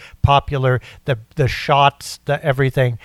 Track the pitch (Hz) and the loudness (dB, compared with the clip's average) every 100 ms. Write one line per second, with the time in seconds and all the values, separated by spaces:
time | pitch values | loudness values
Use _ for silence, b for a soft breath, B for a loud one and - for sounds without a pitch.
0 | B B - 139 - 139 131 127 B B | B B 2 2 0 -2 0 -2 B B
1 | - 120 110 - 131 - - 139 139 - | -6 -6 -6 -4 -2 -2 0 4 4 2
2 | - - - 143 160 131 135 139 127 117 | -16 -12 -6 -4 -2 0 0 0 -2 -2